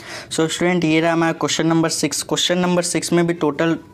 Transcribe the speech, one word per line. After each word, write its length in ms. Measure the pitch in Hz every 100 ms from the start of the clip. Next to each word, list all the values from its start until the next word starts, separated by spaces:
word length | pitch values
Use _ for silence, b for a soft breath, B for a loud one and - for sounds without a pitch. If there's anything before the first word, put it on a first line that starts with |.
| B B B
So 180 | - 160
स्टूडेंट, 360 | - 180 180
ये 160 | 160 160
रहा 120 | 165
हमारा 180 | 165 165
क्वेश्चन 340 | 160 147 - 165
नंबर 220 | 165 160
सिक्स। 320 | - 151 -
क्वेश्चन 340 | - 151 - 180
नंबर 260 | 180 175
सिक्स 280 | 175 165 -
में 120 | 175 170
भी 60 | 170
टोटल 420 | 151 143 165 156 -